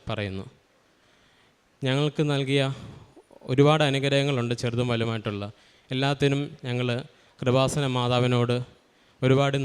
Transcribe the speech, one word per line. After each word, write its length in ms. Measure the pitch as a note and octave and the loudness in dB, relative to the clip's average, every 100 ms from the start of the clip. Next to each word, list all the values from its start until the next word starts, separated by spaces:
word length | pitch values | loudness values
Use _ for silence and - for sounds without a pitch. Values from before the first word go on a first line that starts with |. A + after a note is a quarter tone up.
| - | -8
പറയുന്നു. 380 | G#2+ G2+ F#2+ - - _ _ _ _ _ _ _ _ _ _ _ _ C3 | -6 -6 -8 -12 -18 _ _ _ _ _ _ _ _ _ _ _ _ -2
ഞങ്ങൾക്ക് 360 | C3+ D3+ - D3+ | 0 -2 -2 -2
നൽകിയ 300 | C#3 C3+ C#3 C3+ C3 - - - - - - - | -2 0 0 0 -4 -12 -20 -20 -20 -20 -16 -2
ഒരുപാട് 320 | C3 C#3+ D#3 D3 | 4 6 6 2
അനുഗ്രഹങ്ങളുണ്ട്, 640 | C#3 C#3 C#3 C#3 C3 A#2+ A#2+ | 2 2 2 2 0 -2 -2
ചെറുതും 260 | A#2+ A#2 B2 | -2 -2 0
വലുതുമായിട്ടുള്ള. 500 | A#2 A#2 A2+ G#2+ G2+ G2+ - _ _ - | 0 -2 -2 -4 -6 -8 -12 _ _ -8
എല്ലാത്തിനും 480 | C3 C#3 C#3 C#3+ C#3 C#3+ D3+ B2+ | -2 -2 0 0 0 -4 -8 -6
ഞങ്ങൾ 200 | B2 B2 A#2+ - _ _ _ | -4 -2 -4 -8 _ _ _
കൃപാസന 420 | B2+ C3 C3 D3+ C#3 B2+ | 0 2 2 0 -2 0
മാതാവിനോട് 580 | B2 B2 B2 B2 A#2+ B2 B2+ - _ _ _ _ C3 | 2 2 2 2 2 -2 -4 -14 _ _ _ _ 2
ഒരുപാട് 320 | C3 C#3 C#3 | 4 2 0